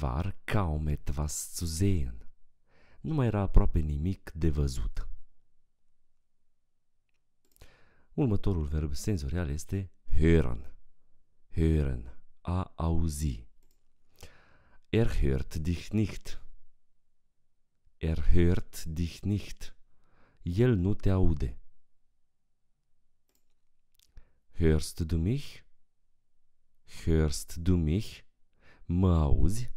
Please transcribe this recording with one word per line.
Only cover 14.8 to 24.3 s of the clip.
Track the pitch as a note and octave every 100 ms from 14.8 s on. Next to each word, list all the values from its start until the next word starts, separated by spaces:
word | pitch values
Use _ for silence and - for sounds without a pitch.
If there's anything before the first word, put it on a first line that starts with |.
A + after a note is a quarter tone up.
| - G#2+
Er | A#2 -
hört | - C2 - - D#2
dich | F2 -
nicht. | G#2+ G#2+ - - - - - - - - _ _ _ _ _ _ _ _ _ _ _
Er | E2 D2+ -
hört | F2 E2+ F2+ - - E2
dich | D#2 E2+ - F#2+
nicht. | G2+ - - - - - - - - - _
El | E2+ F2 B2+ G#2
nu | F#2
te | G#2 F#2+
aude. | F#2+ F2 D2+ C2 - - - - - _ _ _ _ _ _ _ _ _ _ _ _ _ _ _ _ _ - _ _ _ - -